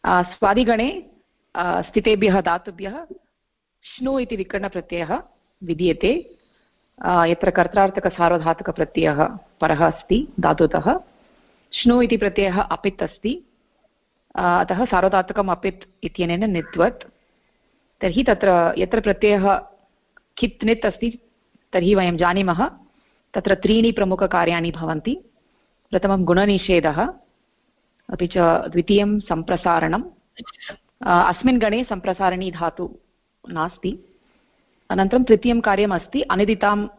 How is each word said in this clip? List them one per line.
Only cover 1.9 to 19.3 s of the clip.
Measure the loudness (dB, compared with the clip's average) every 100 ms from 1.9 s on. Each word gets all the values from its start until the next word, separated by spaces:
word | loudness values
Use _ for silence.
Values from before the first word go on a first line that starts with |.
| 0 2 2 2 2
धातुभ्यः | 0 -4 -6 -14 -14 -14 -16 -20 _ _ _ _ _ _
श्नु | -20 -6 -2 -2
इति | -2 -6
विकरणप्रत्ययः | -6 -6 -6 -8 -8 -8 -4 -6 -8 _ _ _
विधीयते। | -8 0 0 2 0 0 -6 -20 _ _ _ _ _ _
अ, | 2 4
यत्र | 4 2 2
कर्त्रार्थकसार्वधातुकप्रत्ययः | 2 2 4 2 2 -4 2 2 2 0 -2 -6 -4 -4 0 0 2 0 -2 _ _
परः | 0 2 2
अस्ति | 0 -2 -2 -2 -2
धातुतः, | 0 2 2 2 0 -2 -4 _ _ _ _ _ _
श्नु | 0 2 4
इति | 2 0
प्रत्ययः | 0 0 0 0
अपित् | -2 -4 -4 -4
अस्ति। | -10 -6 -8 -8 _ _ _ _ _ _ _ _ _ -2
अ, | 2 2
अतः | 0 -2
सार्वधातुकम् | 0 2 2 2 0 -4 -2
अपित् | -2 -4 -8 -20 _
इत्यनेन | -12 -6 -4 -2 -2
नित्वत्। | -2 -4 0 0 0 -20 _ _ _ _ _ _ _ _ _
तर्हि | -2 0
तत्र | 0 2 4 4 2 0
यत्र | -2 0
प्रत्ययः | 0 2 2